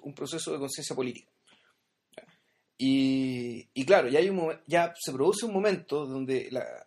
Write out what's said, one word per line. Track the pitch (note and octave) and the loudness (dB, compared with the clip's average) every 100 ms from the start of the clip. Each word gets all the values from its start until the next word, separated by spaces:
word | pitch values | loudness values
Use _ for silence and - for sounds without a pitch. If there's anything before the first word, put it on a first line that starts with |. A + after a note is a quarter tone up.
un | C#3 | -14
proceso | - C#3 D#3+ E3 | -10 -8 -6 -6
de | D3+ | -4
conciencia | C#3 D#3 C#3+ E3 | -6 -6 -6 -4
política. | B2+ E2 - _ _ _ _ _ _ _ _ - - _ _ _ _ - | -4 -6 -16 _ _ _ _ _ _ _ _ -20 -20 _ _ _ _ -2
Y, | C3 C3+ C3+ C3+ C3 B2 A#2+ A#2 - | 2 4 4 2 0 -4 -6 -10 -8
y | C3+ | -4
claro, | C3+ F#3+ B2 | 6 6 6
ya | D3 | 4
hay | F#3+ | 2
un | F#3+ | 0
momen-, | D#3+ D#3 - | -2 -4 0
ya | E3+ E3+ - | 2 2 -2
se | - | -6
produce | C3 D#3+ G#3 A3+ | 2 2 2 -2
un | |
momento | F#3+ G#3 F#3 - C#3+ | 0 2 0 -2 -4
donde | C3+ C3+ C3 B2+ - | -4 -4 -2 -4 -4
la, | B2+ - B1 | -6 -8 -10